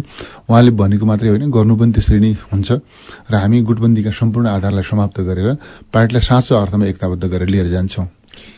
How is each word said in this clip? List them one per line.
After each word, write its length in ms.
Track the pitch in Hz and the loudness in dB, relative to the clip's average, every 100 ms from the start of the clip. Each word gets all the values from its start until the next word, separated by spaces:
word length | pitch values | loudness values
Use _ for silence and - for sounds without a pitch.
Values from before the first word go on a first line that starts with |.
| 143 - - - - | 0 -8 -20 -12 0
उहाँले 200 | 113 120 | 4 6
भनेको 360 | 113 98 104 107 | 4 2 0 0
मात्रै 220 | 107 113 | 0 0
होइन, 220 | 107 147 | 0 0
गर्नु 260 | 120 107 110 | 2 2 2
पनि 160 | 117 | 2
त्यसरी 280 | 110 - 107 | 2 2 2
नै 120 | 110 | 2
हुन्छ 400 | 104 - 98 98 127 - - - - - | -2 -4 -4 -2 -4 -6 -20 -20 -20 -4
र 40 | |
हामी 280 | 104 101 117 | -2 2 2
गुटबन्दीका 480 | 113 113 113 113 107 | 2 0 2 0 0
सम्पूर्ण 360 | 101 113 110 117 | -2 -2 0 -2
आधारलाई 360 | 98 98 98 | -2 -2 -2
समाप्त 380 | 92 104 101 98 | -2 -2 -2 -4
गरेर 340 | 92 90 104 143 - - - | -6 -2 -2 -4 -10 -20 -6
पार्टीलाई 280 | 113 113 117 | 0 0 0
साँचो 340 | - 123 - | 0 0 2
अर्थमा 320 | 120 101 104 101 | 0 0 -2 -2
एकताबद्ध 380 | 92 92 90 | -2 -6 -4
गरेर 240 | 92 90 92 | -4 -4 -2
लिएर 180 | 95 90 | -2 0
जान्छौँ। 400 | 90 95 - 90 - _ - - | -2 -4 -6 -10 -10 _ -20 -20